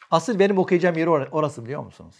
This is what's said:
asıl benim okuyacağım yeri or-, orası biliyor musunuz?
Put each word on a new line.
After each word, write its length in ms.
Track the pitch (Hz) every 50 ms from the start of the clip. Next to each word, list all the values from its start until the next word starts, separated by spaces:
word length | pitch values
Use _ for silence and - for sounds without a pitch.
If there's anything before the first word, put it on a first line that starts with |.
| - -
asıl 280 | 170 165 165 - 233 185
benim 200 | 196 202 208 190
okuyacağım 380 | 180 - 180 175 175 180 170
yeri 140 | 160 160 170
or-, 200 | 165 147 135 135
orası 340 | 156 156 156 143 - 123 113
biliyor 180 | 113 139 - 107
musunuz? 340 | 98 - - 87 82 _ _